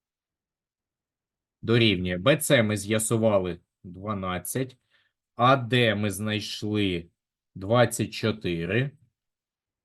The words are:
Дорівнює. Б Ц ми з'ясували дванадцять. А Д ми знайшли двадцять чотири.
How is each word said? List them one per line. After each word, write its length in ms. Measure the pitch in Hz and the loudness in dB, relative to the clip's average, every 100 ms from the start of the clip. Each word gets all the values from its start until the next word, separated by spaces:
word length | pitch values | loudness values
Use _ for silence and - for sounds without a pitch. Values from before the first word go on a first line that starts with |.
| _ _ _ _ _ _ _ _ _ _ _ _ _ _ _ _ | _ _ _ _ _ _ _ _ _ _ _ _ _ _ _ _
Дорівнює. 560 | 107 117 113 90 90 90 | 0 4 4 2 -2 0
Б 200 | 110 156 | 2 2
Ц 260 | - 135 | 2 2
ми 140 | 107 104 | 2 -2
з'ясували 840 | 98 110 - 117 110 101 90 85 _ _ | -2 -2 0 2 2 2 0 -6 _ _
дванадцять. 960 | 92 90 104 101 92 90 - 127 131 - _ _ _ _ _ - | -18 -12 -8 -6 -4 -6 -6 -6 -8 -12 _ _ _ _ _ 0
А 140 | 123 135 | 4 4
Д 400 | 117 123 117 104 | 2 2 2 2
ми 160 | 104 | -2
знайшли 1000 | 98 107 107 104 - 107 107 98 87 85 _ _ _ _ 92 | -4 -4 -4 -6 -8 -4 0 0 -2 -8 _ _ _ _ -10
двадцять 580 | 95 120 113 - 104 | 2 4 4 2 -6
чотири. 760 | - 110 107 95 85 85 113 143 - _ _ _ _ _ _ _ _ | -2 -4 -2 -4 -4 -2 -2 -2 -8 _ _ _ _ _ _ _ _